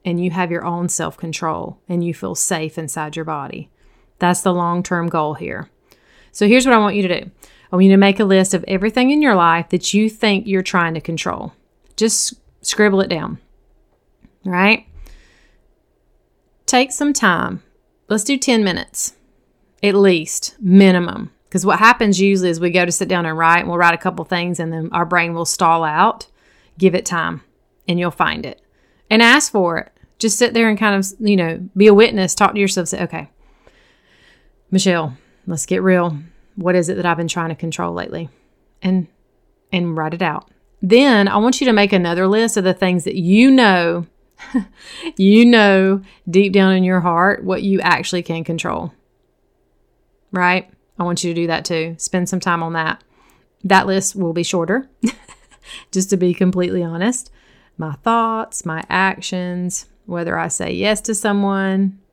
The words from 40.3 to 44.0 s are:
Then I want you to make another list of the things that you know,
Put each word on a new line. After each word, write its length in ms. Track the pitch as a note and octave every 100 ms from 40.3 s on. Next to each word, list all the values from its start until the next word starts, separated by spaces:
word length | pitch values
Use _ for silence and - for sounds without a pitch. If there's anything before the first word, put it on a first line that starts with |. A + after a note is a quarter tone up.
| D3+ - _ _ -
Then 460 | F#3 A#3 C#4+ G#3+ G3
I 100 | G3+
want 220 | A#3 C4
you 60 | B3+
to 60 |
make 200 | G#3+ G3+
another 340 | F#3+ E3+ E3+ F#3+
list 300 | G#3+ A3+ G#3
of 80 |
the 100 | F#3
things 300 | F#3 F#3 F3+
that 120 | - F#3+
you 340 | E3+ G#3 C4
know, 560 | C4 A3 F3+ E3+ F3